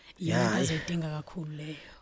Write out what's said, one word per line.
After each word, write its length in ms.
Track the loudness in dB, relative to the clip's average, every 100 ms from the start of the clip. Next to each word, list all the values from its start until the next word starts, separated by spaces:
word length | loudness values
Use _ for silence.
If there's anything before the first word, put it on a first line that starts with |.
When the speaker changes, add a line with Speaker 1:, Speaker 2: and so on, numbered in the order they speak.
| -20 -4
Speaker 1:
Yona 220 | 2 4
Speaker 2:
Ya, 80 | 4
eh. 60 | 4
Speaker 1:
azoyidinga 520 | 2 2 0 -2 -2 -4
kakhulu 300 | -6 -8 -8 -8
leyo. 200 | -10 -12 -14 -20